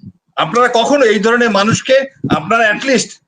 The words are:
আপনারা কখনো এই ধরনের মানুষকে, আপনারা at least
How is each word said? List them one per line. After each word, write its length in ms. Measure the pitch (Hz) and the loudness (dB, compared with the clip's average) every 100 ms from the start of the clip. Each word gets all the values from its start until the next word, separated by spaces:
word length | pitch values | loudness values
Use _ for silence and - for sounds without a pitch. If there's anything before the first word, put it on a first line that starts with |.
| - - _ - | -20 -20 _ -6
আপনারা 320 | 156 226 247 | -2 0 2
কখনো 320 | 233 226 285 233 | 2 2 2 2
এই 140 | 214 | 2
ধরনের 300 | 214 240 233 | 0 0 0
মানুষকে, 440 | 196 208 - - 269 269 _ - 156 | 0 0 -2 0 0 0 _ -4 -4
আপনারা 360 | 156 226 220 | -2 0 0
at 160 | 208 269 | 0 0
least 180 | 240 - - | -2 -2 -14